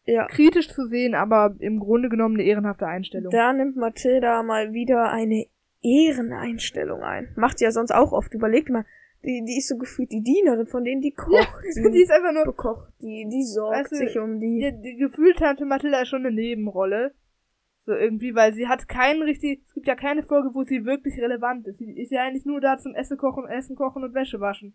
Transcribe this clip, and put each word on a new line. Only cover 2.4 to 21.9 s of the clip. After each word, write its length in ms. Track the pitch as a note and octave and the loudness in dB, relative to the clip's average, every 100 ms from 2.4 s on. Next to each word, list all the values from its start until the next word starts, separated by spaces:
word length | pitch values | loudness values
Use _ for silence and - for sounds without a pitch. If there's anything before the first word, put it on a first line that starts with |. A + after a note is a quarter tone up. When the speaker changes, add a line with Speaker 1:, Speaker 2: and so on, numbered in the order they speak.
Speaker 2:
ehrenhafte 420 | G3 G#3 G#3 G3 E3+ | 2 2 0 -4 -6
Einstellung. 440 | F3+ F#3+ - F#3 | -6 -8 -8 0
Speaker 1:
Da 220 | A3+ A#3+ | 2 4
nimmt 220 | C4+ C4+ C4 | 2 0 -2
Mathilda 680 | A3+ - B3+ B3+ A#3+ A3+ | -4 0 2 4 4 0
mal 300 | A3+ A3 G#3+ | 0 -2 -2
wieder 360 | A3+ A#3+ A#3+ A3+ | -4 2 2 2
eine 360 | A3+ A3 A3 - _ _ _ | 0 0 -2 -4 _ _ _
Ehreneinstellung 1200 | A#3 C#4 D#4+ B3+ A#3 B3 A#3+ A3+ - - - - | 4 6 6 2 -4 -6 -8 -8 -8 -6 -6 -6
ein. 300 | G#1+ F#2+ B3 - | -6 -8 -8 -2
Macht 220 | A#3+ - | 0 2
sie 60 | |
ja 60 | A3+ | 0
sonst 180 | A3+ A#3 | 2 2
auch 220 | A3 D4 | 4 4
oft. 220 | - - | 2 -4
Überlegt 340 | A3 A3+ B3 D#4 | -2 2 2 2
mal, 160 | A#3+ A3 _ _ _ | -4 -6 _ _ _
die, 180 | C4 B3 A3+ | -6 -6 -4
die 80 | B3+ | -4
ist 120 | - | -4
so 100 | A#3+ | -6
gefühlt 340 | B3+ - B3 | -6 -8 -6
die 100 | A3 | -4
Dienerin 440 | A#3 F4+ F4+ A3+ A3+ | 2 4 4 2 -2
von 180 | B3 | -4
denen, 160 | B3 C4+ | -4 -2
die 120 | C#4+ | -4
kocht. 360 | - - G#4 G#4+ - F#4+ | -6 4 4 4 -2 -10
Speaker 2:
Ja, 140 | A3+ A3+ | 2 4
<laughs> 20 | |
die 120 | F4 | 6
ist 100 | F4+ | 8
einfach 220 | D#4 F4 | 6 4
nur 100 | D#4 | 2
Speaker 1:
bekocht, 480 | D4+ - - A3+ - _ | 0 -2 -6 -6 -12 _
die, 260 | A3+ G#3+ G#3+ | -14 -10 -6
die 120 | C4 | -4
sorgt 340 | B3 G#3 G#3+ B3+ | -2 -2 -2 -2
Speaker 2:
Weißt 140 | C#4+ | -2
du, 40 | D4 | -2
Speaker 1:
sich 220 | B3 A3+ | -2 -2
um 200 | A3 A3 | -4 -4
die. 180 | A3+ A#3 | -2 -2
Speaker 2:
die, 220 | C#4 A3+ | -2 -4
die 140 | A3+ A#3+ | -12 -4
gefühlt 400 | C4+ - E4+ F4 | -4 4 4 6
Tante 260 | D#4 C#4+ | 2 0
Mathilda 380 | C#4+ C4+ D4 C4+ | -2 -2 0 0
ist 60 | B3+ | 0
schon 180 | C4+ B3+ | -4 -2
eine 80 | |
Nebenrolle. 800 | A3 A#3 A3+ G#3 F#3+ F#3+ G#3 C4+ - _ _ _ _ _ _ - | -2 -2 -4 -4 -2 0 0 -2 -8 _ _ _ _ _ _ -6
So 60 | |
irgendwie, 420 | G#3 A3 A3 B3 | 0 0 -2 -2
weil 180 | A3+ A3 | 4 4
sie 120 | G#3+ A#3+ | 2 -2
hat 200 | B3 - | -4 -4
keinen 340 | B3 C4 D#4 | 0 2 2
richtig, 400 | D4+ D4 D4 C#4 _ | -2 -2 -4 -6 _
es 80 | |
gibt 120 | - C4+ | -6 -4
ja 80 | |
keine 280 | B3 C#4+ D4+ | -2 -2 -4
Folge, 280 | D4 C#4+ C4 | 0 0 0
wo 100 | C4 | -4
sie 200 | C4+ C4 A3 | -4 -4 -2
wirklich 320 | C#4 C#4 C4 | -4 -4 -6
relevant 480 | A#3 A#3+ A#3+ B3 A3 | -4 -2 -4 -4 -10
ist. 120 | G3+ | -14
Sie 200 | A3 | -14